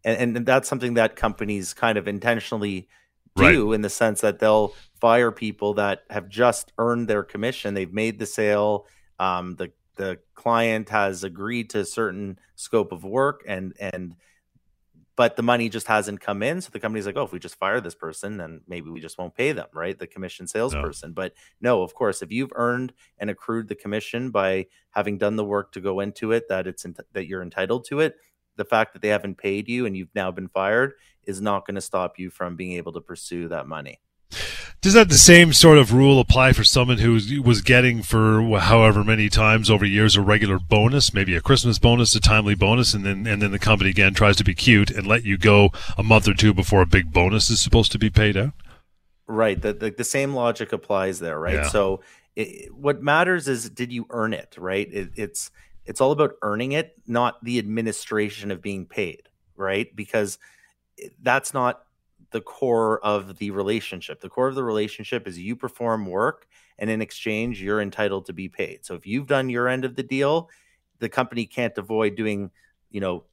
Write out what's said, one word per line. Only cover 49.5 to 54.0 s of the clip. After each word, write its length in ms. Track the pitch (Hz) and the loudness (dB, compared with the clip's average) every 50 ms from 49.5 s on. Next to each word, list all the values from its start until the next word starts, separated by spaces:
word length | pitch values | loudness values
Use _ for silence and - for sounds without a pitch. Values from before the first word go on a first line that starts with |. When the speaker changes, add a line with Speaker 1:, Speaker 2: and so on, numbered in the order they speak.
| 98 92 | 0 0
Speaker 1:
The, 100 | - 107 | -4 -4
the, 200 | 101 - 110 107 | -4 -4 -8 -8
the 120 | - - 120 | -6 -6 -8
same 300 | - - 139 139 139 139 | -4 -4 -4 -4 -4 -4
logic 400 | 127 120 120 113 - 113 - 113 | -2 -2 -2 -2 -4 -8 -8 -8
applies 460 | 95 - - 104 95 95 95 92 80 | -10 -6 -4 -4 -2 -2 -4 -6 -6
there, 200 | 85 82 78 78 | -8 -8 -8 -6
right? 140 | 80 87 - | -6 -4 -4
Speaker 2:
Yeah. 160 | 73 73 76 | -2 -4 -2
Speaker 1:
So 320 | - 107 98 95 95 - _ _ _ _ _ _ _ | 0 0 0 0 -2 -6 _ _ _ _ _ _ _
it, 380 | - 110 - - - - - - | -10 -10 -10 -10 -20 -20 -20 -18
what 280 | - 139 143 143 - | -4 -2 -2 -2 -2
matters 460 | 135 143 147 160 180 180 185 175 135 | 0 0 2 2 2 0 0 -2 -2
is, 220 | 139 131 117 113 107 | -4 -4 -4 -6 -12
did 240 | - - 127 123 123 | -10 -10 -10 -8 -8
you 120 | 120 | -10